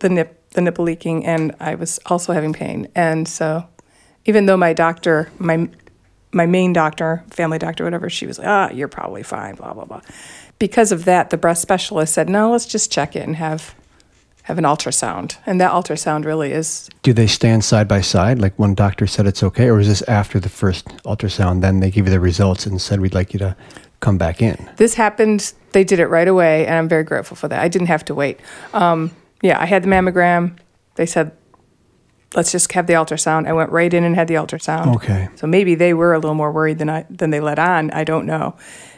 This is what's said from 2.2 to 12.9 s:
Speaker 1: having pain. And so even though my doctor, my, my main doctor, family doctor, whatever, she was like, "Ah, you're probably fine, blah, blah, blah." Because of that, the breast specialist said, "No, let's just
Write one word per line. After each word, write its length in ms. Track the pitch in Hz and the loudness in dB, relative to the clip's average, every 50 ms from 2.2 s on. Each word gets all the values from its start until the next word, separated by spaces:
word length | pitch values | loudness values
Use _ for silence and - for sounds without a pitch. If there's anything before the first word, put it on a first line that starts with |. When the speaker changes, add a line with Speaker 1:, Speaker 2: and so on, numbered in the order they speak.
| 175 - | -2 -2
Speaker 1:
having 200 | 175 160 151 156 | -2 -2 -2 -4
pain. 360 | 160 - - - - - - - - | -6 -6 -8 -8 -8 -10 -10 -6 -2
And 320 | 180 170 160 160 160 165 - | -2 0 0 0 -2 -4 -6
so 360 | - - 165 156 156 170 175 - _ - _ _ _ _ _ _ _ _ - | -6 -6 -4 -4 -4 -6 -8 -12 _ -20 _ _ _ _ _ _ _ _ -2
even 220 | 220 214 214 196 | 2 4 4 6
though 100 | 196 190 | 6 4
my 160 | 185 180 165 | 4 4 2
doctor, 580 | 165 170 165 165 170 - - 175 160 151 151 - - - | 2 2 2 0 0 -2 0 2 2 2 0 -4 -8 -6
my, 300 | 185 170 165 165 165 165 - _ _ - _ _ _ _ _ _ _ - | -2 -2 0 0 -2 -4 -6 _ _ -20 _ _ _ _ _ _ _ -4
my 120 | - 175 170 | 0 0 2
main 260 | 170 180 185 185 180 | 2 2 2 2 2
doctor, 500 | 175 170 156 156 156 - 160 160 165 170 - - | 2 2 0 0 -2 -2 -4 -4 -4 -4 -8 -12
family 280 | - - 170 160 160 160 | -6 -4 -4 -2 -2 -4
doctor, 260 | 165 165 165 - 165 | -6 -6 -6 -6 -6
whatever, 260 | 170 175 165 175 175 | -6 -6 -6 -8 -8
she 160 | - - - | -8 -8 -10
was 120 | - - - | -10 -12 -8
like, 80 | - - | -4 0
"Ah, 220 | 208 196 185 - | 0 0 0 -2
you're 160 | - 127 143 - | -4 -8 -8 -8
probably 340 | - - - - 95 101 | -8 -10 -10 -10 -10 -12
fine, 320 | - - 95 104 104 101 - | -12 -10 -10 -10 -10 -12 -14
blah, 180 | - - - - | -14 -16 -16 -14
blah, 100 | 107 - | -16 -16
blah." 160 | - - - - - - - - - - - - - _ - | -18 -18 -20 -20 -20 -20 -20 -20 -20 -20 -20 -20 -18 _ -6
Because 320 | 214 190 - 247 220 208 | -4 0 2 2 2 2
of 140 | 190 160 170 | 2 0 2
that, 260 | 190 180 175 - - | 2 4 4 2 0
the 60 | 170 165 | -2 0
breast 240 | - 170 170 170 | 0 0 0 0
specialist 500 | - - 190 180 - - 208 160 156 156 - | 0 -2 -2 -2 -2 -4 -2 -2 -2 0 0
said, 140 | 170 160 175 | -2 0 0
"No, 220 | 190 208 214 226 | 2 2 2 2
let's 160 | 240 240 233 | 2 0 -2
just 240 | - - 214 - - | -4 -4 -4 -4 -2